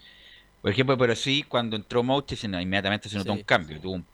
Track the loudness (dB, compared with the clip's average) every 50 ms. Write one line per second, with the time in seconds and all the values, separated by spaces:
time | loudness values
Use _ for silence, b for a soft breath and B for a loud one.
0 | b b b b b b b b b b b _ -2 0 2 2 4 2 4 4
1 | 4 2 2 2 0 0 0 -2 -2 -2 -2 -2 -2 0 -4 -6 -8 _ 0 0
2 | 2 2 0 0 0 -4 -8 -8 -6 -4 -4 -2 -2 0 0 0 2 2 0 -2
3 | -4 -6 -6 -6 -2 -2 -4 -4 0 2 2 2 2 0 -12 -10 -8 -6 -6 -6
4 | -8 _